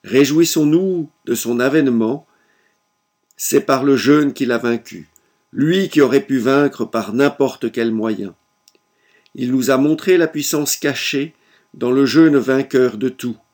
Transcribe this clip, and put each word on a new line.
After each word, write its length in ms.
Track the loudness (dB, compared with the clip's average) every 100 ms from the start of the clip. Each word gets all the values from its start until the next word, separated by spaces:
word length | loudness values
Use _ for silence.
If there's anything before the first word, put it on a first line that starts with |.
Réjouissons-nous 1040 | 0 2 2 2 2 2 2 2 0 -4 -6 _ -6
de 80 | -6
son 240 | -4 -2
avènement. 680 | 2 2 2 0 0 -4 _ _ _ _ _ _ _ _ _ _ _ -12
C'est 240 | -2 -2
par 240 | 0 0
le 120 | 2 2
jeûne 360 | 4 2 2
qu'il 180 | -2 -4
a 80 | -2
vaincu, 500 | -2 -4 -6 -20 -20 _ _ _ _
lui 360 | -4 0 0 0
qui 120 | 2
aurait 260 | 2 2 0
pu 120 | -2
vaincre 460 | 2 2 0 -2
par 300 | -6 -6 -4
n'importe 560 | 0 0 2 -2 -2 -8
quel 220 | -4 -4
moyen. 420 | -2 -4 -6 -10 -14 _ _ _ _ _ _ _ _ _ -8
Il 160 | -2
nous 180 | -2 0
a 60 | 0
montré 400 | 2 0 0 2
la 100 | 0
puissance 480 | -2 -4 -4 -4
cachée 640 | -4 -4 -4 -6 -6 -6 _ _ _ _
dans 200 | -6 -2
le 120 | 2
jeûne 320 | 2 4 4 4
vainqueur 600 | 2 -2 0 2 2 0
de 140 | -6
tout. 280 | -4 -10 -10 _